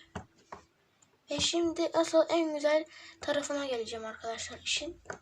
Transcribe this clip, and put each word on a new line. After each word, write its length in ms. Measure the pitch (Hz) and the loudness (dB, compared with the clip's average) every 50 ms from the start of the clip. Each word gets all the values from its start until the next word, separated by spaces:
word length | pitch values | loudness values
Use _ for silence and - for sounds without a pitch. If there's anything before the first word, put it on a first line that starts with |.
| - _ - - - - _ _ _ - - - - _ _ _ _ _ _ _ _ _ _ _ _ - | -16 _ -14 -14 -14 -16 _ _ _ -20 -20 -20 -20 _ _ _ _ _ _ _ _ _ _ _ _ -6
Ve 100 | 285 285 | -4 -2
şimdi 500 | - - 330 339 339 330 320 339 330 - - | 0 0 2 2 2 0 0 0 0 2 2
asıl 280 | 330 320 - 330 320 302 - | 2 2 6 6 6 6 6
en 260 | 320 339 320 311 302 | 4 2 2 2 0
güzel 300 | 294 285 294 302 311 311 - - - - - - - | 0 2 4 4 2 2 -2 -10 -20 -20 -20 -18 -8
tarafına 460 | - 285 285 294 285 - 285 285 285 | -4 -2 0 0 0 -2 -2 -4 -2
geleceğim 380 | 262 247 226 220 220 233 220 220 | -2 -2 -4 -4 -6 -8 -8 -8
arkadaşlar 540 | 220 214 - - 226 226 226 - - 233 - | -8 -10 -8 -8 -8 -8 -8 -8 -10 -12 -8
işin. 440 | - - - - 294 339 349 - - - - - | -4 -4 -2 -2 -4 -6 -10 -12 -12 -14 -14 -14